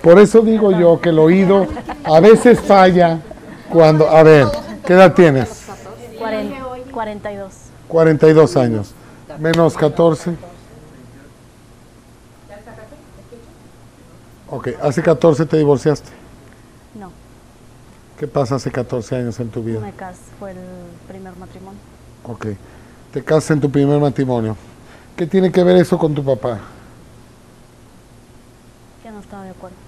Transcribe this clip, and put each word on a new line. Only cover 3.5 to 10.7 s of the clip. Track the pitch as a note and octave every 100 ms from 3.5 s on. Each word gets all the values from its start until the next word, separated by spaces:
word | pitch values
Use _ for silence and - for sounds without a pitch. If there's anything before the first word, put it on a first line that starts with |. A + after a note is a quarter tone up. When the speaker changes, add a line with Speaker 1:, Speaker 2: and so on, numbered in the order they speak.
| - -
Speaker 1:
cuando, | E3 D#3+ D#3 D#3
a | D#3+
ver, | D#3 D#3 C3 - - - -
¿qué |
edad | F3+ F#3+
tienes? | - E3+ C3+ A2+ - - G3 - - A#3+ A3
Speaker 2:
Cuaren-, | A3+ G#3+ - C#4 B3+ B3 B3+
cuarenta | B3+ G#3+ G#3 G#3
y | G3+
dos. | G3 - - - -
Speaker 1:
Cuarenta | E3 D#3+ D3+ D#3
y |
dos | D#3 D3 C#3+
años. | A#2+ A2 G2+ - - - - D#3
Menos | D#3+ E3 E3 -
catorce. | - A3+ E3+ D#3 F3+ E3 - - -